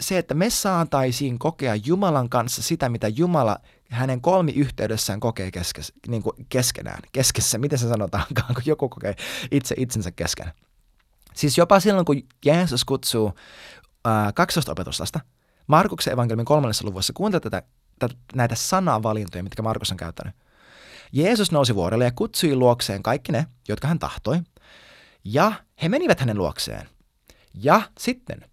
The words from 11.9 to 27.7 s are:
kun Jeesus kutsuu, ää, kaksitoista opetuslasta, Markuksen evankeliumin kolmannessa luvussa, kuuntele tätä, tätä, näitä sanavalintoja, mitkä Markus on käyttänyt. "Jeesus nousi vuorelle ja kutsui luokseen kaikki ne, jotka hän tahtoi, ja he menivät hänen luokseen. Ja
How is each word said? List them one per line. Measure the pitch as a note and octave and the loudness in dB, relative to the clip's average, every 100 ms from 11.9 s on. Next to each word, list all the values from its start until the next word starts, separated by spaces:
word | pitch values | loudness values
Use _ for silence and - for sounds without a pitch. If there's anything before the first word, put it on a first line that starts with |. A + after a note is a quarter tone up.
| F#3+ E3+ | 4 4
kun | C#3+ - _ | 0 -2 _
Jeesus | C#3 E3 F3+ B2 | 4 4 4 0
kutsuu, | - C3+ - A#2 G#2 - - - - - _ _ | 0 -2 0 0 0 -2 -14 -20 -20 -20 _ _
ää, | A2+ G#2+ G#2 | 0 2 2
kaksitoista | G#2 F3 E3 - | 2 0 0 -2
opetuslasta, | D#2+ E2+ - D#2+ D#3+ - _ _ _ - | -4 -6 -6 -6 -8 -10 _ _ _ 2
Markuksen | D#3 G3+ F3 - | 4 4 0 -2
evankeliumin | B2+ A#2+ A2+ A#2 | 0 0 0 2
kolmannessa | D3+ B2 G#2 G#2+ | 2 2 -2 -4
luvussa, | F#2 G2 | -4 -4
kuuntele | - G#3 F3 | -2 -2 0
tätä, | G#2+ F#2+ - _ _ - | -2 -6 -8 _ _ -6
tätä, | A#2+ B2+ - | -6 -6 -8
näitä | B2 A#2 | -2 0
sanavalintoja, | A#2 - F#3+ F3 A2 A2 G#2+ G2 F2 | 0 0 0 2 0 0 -2 -4 -8
mitkä | F#2+ - | -8 -6
Markus | A2 A2+ - | -4 -4 -4
on | F2+ | -6
käyttänyt. | E2+ - - - _ _ - - - - - | -8 -10 -12 -14 _ _ -20 -20 -20 -20 -6
"Jeesus | B2+ F3+ A#3 F#3+ | 0 2 2 2
nousi | D3+ B2+ | 2 2
vuorelle | G2 E2+ A2 | 2 2 2
ja | B2 | 2
kutsui | B2 A3 - E3 C3 | 0 -4 0 2 4
luokseen | B2 A#2+ - G2 | 4 4 0 -2
kaikki | A2 C#3+ - | -2 -2 0
ne, | B2+ D#3+ - - | -2 -2 -6 -8
jotka | G#2+ C#3+ | -4 -2
hän | E3 | -2
tahtoi, | D2+ - G#2+ E3 E3+ _ - - - - - _ | -4 -6 -2 -2 -2 _ -20 -20 -20 -20 -20 _
ja | G2+ B2+ G#3 G3 - - | -2 2 2 0 -10 -4
he | E3 | 0
menivät | C4 F4 F#3+ | 2 2 2
hänen | B2 G#2 | 0 0
luokseen. | E2 - - G#1 - _ _ _ _ _ _ | -2 -4 -8 -10 -14 _ _ _ _ _ _
Ja | - B2 | -4 2